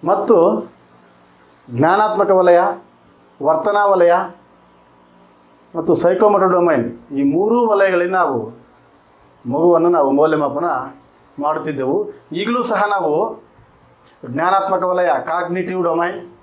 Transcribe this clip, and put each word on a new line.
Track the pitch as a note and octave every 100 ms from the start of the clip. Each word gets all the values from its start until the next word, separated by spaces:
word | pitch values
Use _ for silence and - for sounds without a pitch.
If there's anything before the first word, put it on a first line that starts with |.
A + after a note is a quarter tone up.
ಮತ್ತು | E3+ F#3+ G3 G#3 F3 A3 - _ _ _ _ _ _ _ _ _ - A#2+
ಜ್ಞಾನಾತ್ಮಕ | D#3+ F#3+ G#3+ G#3+ G3 F#3+
ವಲಯ, | F3+ F3 F#3 F3 - _ _ _ _ _
ವರ್ತನಾ | C#3+ D#3+ F3 G3+ G#3
ವಲಯ | F#3+ E3+ F3 F3 - _ _ _ _ _ _ _ _ _ _ _ _ _
ಮತ್ತು | E3+ E3 E3
ಸೈಕೋಮೋಟರ್ | F3 F#3 G#3+ G3+ F#3
ಡೊಮೈನ್, | F3+ F3 D3 A#2 - - C#3
ಈ | C#3
ಮೂರೂ | D3+ G#3 A#3+ A#3
ವಲಯಗಳಲ್ಲಿ | G#3 G3 F#3 F3 F#3
ನಾವು | E3 B2+ G#2+ - _ _ _ _ _ _ _ _
ಮಗುವನ್ನು | A#2+ C3+ E3+ E3+ E3+ F3
ನಾವು | C#3 C#3
ಮೌಲ್ಯಮಾಪನ | D#3 D#3 C#3+ C#3 E3+ C3+ C3 - _ _ _ -
ಮಾಡುತ್ತಿದ್ದೆವು. | D3 D#3 D#3 C#3 C3 E3 G#3 - _ D#3+
ಈಗಲೂ | G#3 A#3+ A#3
ಸಹ | G#3 G#3
ನಾವು | G3+ D#3+ D3+ G#3 - _ _ _ _ _ _ _ _ -
ಜ್ಞಾನಾತ್ಮಕ | B2+ E3+ G3 F#3+ F#3 F3+
ವಲಯ | F3+ F3 C#3 -
cognitive | E3 F3 F3+ F3+ F#3 E3+
domain | E3 E3+ F#3+ - -